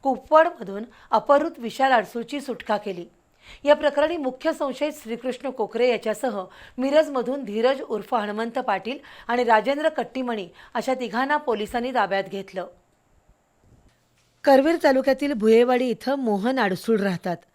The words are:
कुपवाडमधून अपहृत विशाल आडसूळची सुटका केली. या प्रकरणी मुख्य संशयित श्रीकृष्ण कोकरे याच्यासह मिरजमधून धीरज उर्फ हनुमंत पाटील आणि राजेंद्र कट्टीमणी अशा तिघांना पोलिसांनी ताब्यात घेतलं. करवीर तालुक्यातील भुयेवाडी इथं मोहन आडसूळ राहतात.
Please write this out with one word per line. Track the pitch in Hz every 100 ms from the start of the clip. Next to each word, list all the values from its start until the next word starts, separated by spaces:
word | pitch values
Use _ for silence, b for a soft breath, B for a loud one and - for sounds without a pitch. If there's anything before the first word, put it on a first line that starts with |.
कुपवाडमधून | 269 262 - 311 330 339 196 196 233 b b
अपहृत | 226 - 285 311 -
विशाल | 233 - 269
आडसूळची | 247 190 233 233 285
सुटका | 269 233 - 208
केली. | 208 175 175 _ _ B B B
या | 285 294
प्रकरणी | 302 285 311 339
मुख्य | 262 254 320
संशयित | - 247 - 302
श्रीकृष्ण | 294 220 233 262 247 269
कोकरे | 262 208 226 247
याच्यासह | 226 220 214 262 208 180 B B B
मिरजमधून | 262 294 302 269 226 277
धीरज | 226 208 240 269
उर्फ | - 220 196 240
हनुमंत | 208 208 233 240
पाटील | 247 196 220 285 B B B
आणि | 240
राजेंद्र | 233 220 247 285 311
कट्टीमणी | 302 233 262 247 220 175 B B
अशा | 240 226
तिघांना | 254 240 220 269 294
पोलिसांनी | 294 214 208 247 240
ताब्यात | 254 196 196 190
घेतलं. | 196 190 185 175 - _ _ _ _ _ _ _ _ _ _ _ _ _ _ _ _
करवीर | - 269 285 330
तालुक्यातील | 302 269 269 269 285
भुयेवाडी | 262 214 226 240 247 254
इथं | 220 - 277
मोहन | 240 202 220 262
आडसूळ | 208 185 - 220
राहतात. | 196 170 185 170 _